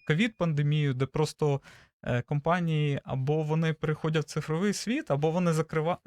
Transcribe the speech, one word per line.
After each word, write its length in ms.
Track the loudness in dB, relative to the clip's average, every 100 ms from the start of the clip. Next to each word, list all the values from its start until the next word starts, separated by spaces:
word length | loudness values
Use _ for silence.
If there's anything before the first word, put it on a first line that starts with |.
| 0
ковід-пандемією, 840 | 2 0 0 -2 0 2 2 0
де 120 | 0 -2
просто, 540 | 0 -2 0 0 0 -4 -20 -20 _
е, 200 | -4 -2
компанії 800 | -2 -2 0 0 2 2 0 -2
або 380 | -4 -4 0 0
вони 300 | 0 0 0
переходять 520 | 0 -2 -2 0 0
в 40 | -2
цифровий 440 | -6 -4 0 0
світ, 380 | -2 -2 -4 -2
або 200 | 0 2
вони 220 | 2 2
закрива-, 460 | 2 0 -2 -2 -2